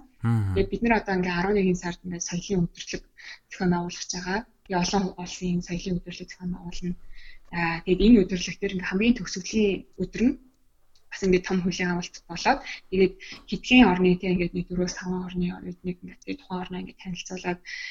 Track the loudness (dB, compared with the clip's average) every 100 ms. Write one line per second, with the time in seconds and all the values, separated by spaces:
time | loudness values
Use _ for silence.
0 | -6 _ 0 0 2 0 0 0 0 0
1 | -2 -2 -2 0 0 2 2 0 -4 -10
2 | -10 -10 -8 -6 -2 0 -2 -4 -10 -10
3 | -12 -20 -20 -20 _ -2 0 0 -2 -8
4 | -10 -8 -4 -4 -6 _ -4 -2 2 0
5 | 0 -4 -10 -6 -2 -2 -2 -6 -2 -4
6 | -4 -12 -14 -10 -8 -6 -6 -6 -4 -6
7 | -10 -14 -14 -16 -10 -4 -2 -2 0 6
8 | 8 8 8 0 -4 -4 -4 -4 -2 2
9 | 4 2 -2 -8 -2 2 2 0 -6 -8
10 | -6 0 2 2 -6 _ _ _ _ -20
11 | -18 -2 2 2 2 0 0 0 0 -2
12 | -4 -12 -12 0 2 2 -2 -14 -2 4
13 | 4 2 -14 -16 -8 -6 6 8 8 8
14 | 4 4 2 0 0 -4 -4 -2 -2 -4
15 | -6 -6 -4 -2 -2 -4 -10 -8 -8 -8
16 | -12 -12 -10 -10 -8 -8 -6 -10 -10 -12
17 | -10 -10 -8 -6 -6 -6 -8 -12 -10